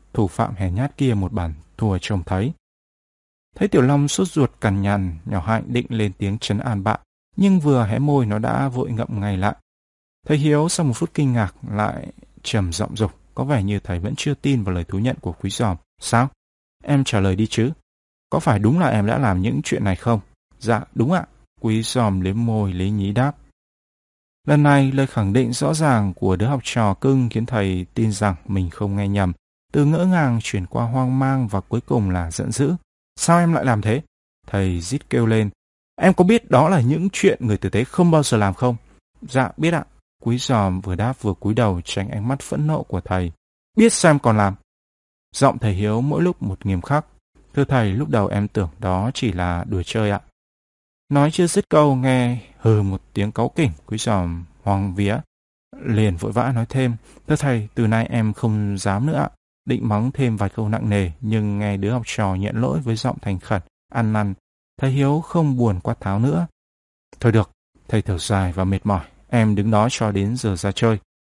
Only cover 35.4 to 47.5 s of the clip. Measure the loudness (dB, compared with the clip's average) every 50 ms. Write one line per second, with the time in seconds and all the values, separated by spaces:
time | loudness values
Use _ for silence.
35.4 | 2 0 -4 _ _ _ _ _ _ _ _ 2 2 4 6 6 4 4 4 2
36.4 | 2 4 4 6 6 6 4 4 4 2 2 0 0 -2 0 2 2 2 2 2
37.4 | 0 0 0 0 0 -2 0 -2 -2 0 2 2 4 6 6 4 4 2 2 2
38.4 | 2 2 0 0 0 0 -2 -2 -8 _ _ _ _ _ _ _ -10 -4 -2 0
39.4 | 0 -2 -2 -2 0 0 0 -2 -4 -8 _ _ _ _ _ _ -2 -2 -2 0
40.4 | 0 0 2 2 2 2 0 -2 -4 -4 -4 -2 -2 -2 -4 -4 -4 -4 -4 -2
41.4 | -2 -2 0 2 2 2 0 -2 -4 -6 -6 -6 -6 -6 -6 -6 -4 -4 -4 -6
42.4 | -6 -6 -4 -2 -2 -2 -2 -4 -4 -6 -6 -6 -4 -4 -2 -2 -2 -4 -6 _
43.4 | _ _ _ _ _ _ _ 4 4 4 4 4 4 4 4 4 4 4 4 4
44.4 | 4 2 0 -4 _ _ _ _ _ _ _ _ _ _ _ _ _ _ -2 2
45.4 | 2 2 2 2 0 -2 0 0 0 0 0 0 0 0 0 0 0 0 0 -2
46.4 | -4 -6 -6 -4 -2 -2 -2 -2 0 0 -2 -2 -2 _ _ _ _ _ _ _
47.4 | _ _